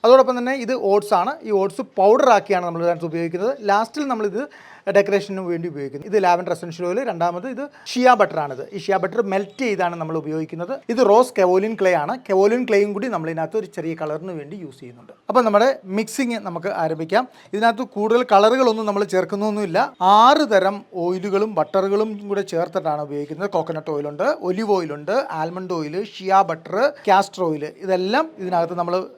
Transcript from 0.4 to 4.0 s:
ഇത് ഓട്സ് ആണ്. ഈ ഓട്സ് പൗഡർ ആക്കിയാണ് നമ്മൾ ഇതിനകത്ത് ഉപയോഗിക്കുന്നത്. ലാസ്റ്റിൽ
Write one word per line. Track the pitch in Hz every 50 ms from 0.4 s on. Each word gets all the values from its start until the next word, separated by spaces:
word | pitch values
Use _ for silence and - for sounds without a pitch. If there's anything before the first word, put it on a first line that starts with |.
| 240 254 269 269 233
ഇത് | 208 262 240 - 196
ഓട്സ് | 202 208 208 208 214 175
ആണ്. | 180 233 302 - -
ഈ | 220 208 196
ഓട്സ് | 190 196 196 - 240 - _ 208
പൗഡർ | 190 208 226 262 269 254 226
ആക്കിയാണ് | 202 - - 196 180 180 175
നമ്മൾ | 165 165 170
ഇതിനകത്ത് | 170 170 160 170 165
ഉപയോഗിക്കുന്നത്. | 156 170 170 165 170 175 196 240 277 277 214 202
ലാസ്റ്റിൽ | 196 208 226 220 - 302